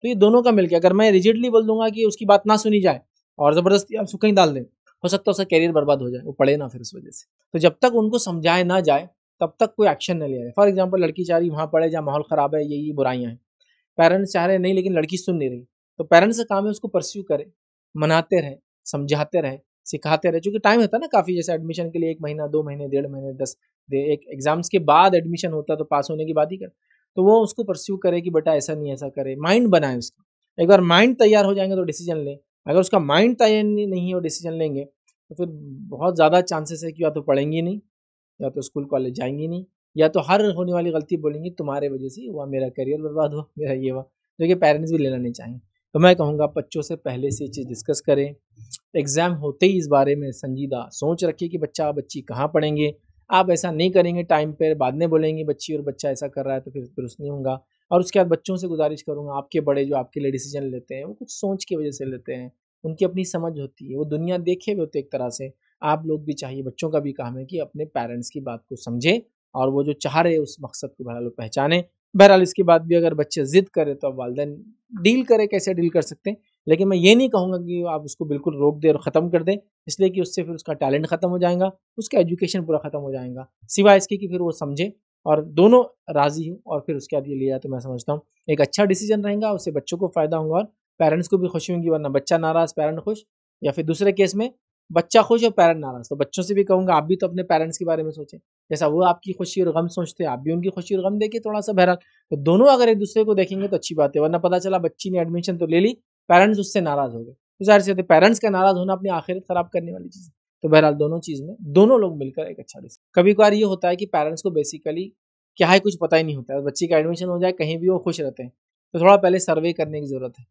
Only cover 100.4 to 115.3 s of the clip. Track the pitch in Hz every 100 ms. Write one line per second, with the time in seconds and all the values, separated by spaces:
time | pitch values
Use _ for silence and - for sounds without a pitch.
100.4 | 139 170 180 185 175 196 185 208 214 226
101.4 | 214 214 208 202 180 175 _ _ _ 147
102.4 | 143 180 269 269 240 220 202 - 214 202
103.4 | 185 190 202 185 - 156 143 147 156 170
104.4 | 175 180 185 190 170 _ 196 185 165 170
105.4 | 175 175 165 165 202 247 _ _ _ 180
106.4 | 202 208 190 208 170 143 135 117 117 127
107.4 | _ _ 196 208 190 185 180 160 190 226
108.4 | 220 190 190 185 185 190 196 170 160 180
109.4 | 185 175 175 180 170 185 175 - 175 _
110.4 | _ _ 160 156 156 147 147 165 156 143
111.4 | 147 220 156 143 214 254 196 156 135 135
112.4 | 156 - - 139 127 - _ - 180 202
113.4 | 214 208 208 190 180 175 202 165 151 160
114.4 | 196 160 147 147 - 160 196 _ _